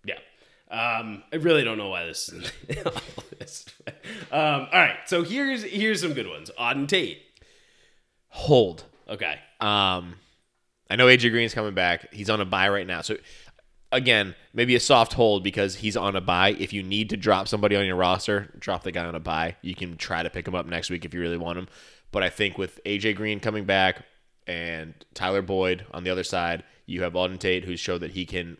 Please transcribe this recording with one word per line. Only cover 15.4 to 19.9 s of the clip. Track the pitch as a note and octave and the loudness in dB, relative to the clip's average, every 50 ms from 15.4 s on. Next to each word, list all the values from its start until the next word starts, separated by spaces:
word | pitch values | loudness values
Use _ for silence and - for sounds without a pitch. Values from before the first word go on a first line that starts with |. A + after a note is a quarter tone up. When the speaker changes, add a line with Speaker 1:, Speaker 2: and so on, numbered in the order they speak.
| F#2 | 0
Speaker 2:
because | G2+ F#2 G#2 G2+ F#2+ F#2 | -2 0 0 -2 -2 -2
he's | G2+ G#2+ A2 G2 | -4 -4 -2 -2
on | A2+ F#2 G2+ G2 | 0 -2 0 -2
a | F#2+ | -2
bye. | F#2 E2 F2 F2+ F#2+ G2+ G#2 - | 0 0 4 6 6 4 4 2
If | F#2 - | -4 -6
you | G#2 G2+ | -6 -8
need | F#2 F#2 G2+ G#2+ A2 G#2 | -4 -2 -2 -2 -2 -2
to | G#2+ G2+ | -4 -2
drop | F#2 G#2+ G2 F#2 G2 - | 4 4 4 4 4 -2
somebody | - G#2+ G#2 G#2 G#2 | -2 0 2 2 4
on | G2 G2+ | 2 2
your | F#2+ F2+ | 0 2
roster, | F2+ F#2 F2+ F#2 F#2+ - - G#2 G2+ G2+ - - - | 2 4 4 2 2 0 -2 -2 -2 -2 -6 -16 -10
drop | - - F#2+ E2+ - | -6 -4 -4 -4 -4
the | F#2+ | -6
guy | E2+ F2 E2+ | -4 -4 -6
on | E2+ E2+ | -6 -8
a | D#2+ | -8
bye. | D#2+ F2 D#2+ D#2+ E2 E2+ E2+ _ | -6 -4 -2 -2 -2 -4 -6 _
You | - F2+ F2+ | -10 -10 -8
can | - F#2 F2 | -8 -10 -12